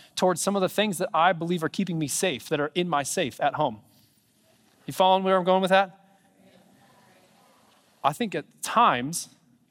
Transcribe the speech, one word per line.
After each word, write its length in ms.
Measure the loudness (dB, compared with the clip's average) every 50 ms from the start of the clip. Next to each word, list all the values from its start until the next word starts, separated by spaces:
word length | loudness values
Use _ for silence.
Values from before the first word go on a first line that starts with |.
| -20 _ _
towards 260 | 0 0 2 2 0
some 140 | -2 -2 0
of 60 | 0
the 80 | -2 0
things 280 | 0 0 -2 0 -2
that 120 | -4 -4 -2 0
I 180 | 2 4 2
believe 320 | 2 0 -2 -4 -2 -2 -4
are 60 | -4
keeping 300 | -4 -4 -4 -4 -4 -4
me 100 | -4 -4
safe, 400 | -2 -2 -2 -2 -2 -6 -6 -4
that 100 | -4 -2
are 120 | -2 -2 -2
in 140 | -4 -2 0
my 140 | -2 -2 -2
safe 360 | -2 -2 -2 -4 -4 -4 -2
at 140 | 0 2 2
home. 260 | 2 2 -2 -2 -8 -14 _ _ _ _ _ _ _ _ _ _ _ _ _ _ _ _ _ _ _ _
You 60 | -8
following 320 | 0 2 4 4 4 4 4
where 140 | 2 2
I'm 80 | 2 4
going 160 | 2 2 2
with 80 | 2 4
that? 260 | 4 2 2 0 -6 _ _ _ _ _ _ _ _ _ _ _ _ _ _ _ _ _ _ _ _ _ _ _ _ _ _ _ _ _ _ _ _ _ _ _ _ _ _ _ _ _
I 120 | -2 -2 -2
think 200 | -2 -4 -6 -6
at 120 | -8 -10 _ _ _ -10
times, 680 | -2 2 4 4 4 2 0 -4 -6 -8 -10 -10 -12 -18 _ _ _ _ _ _ _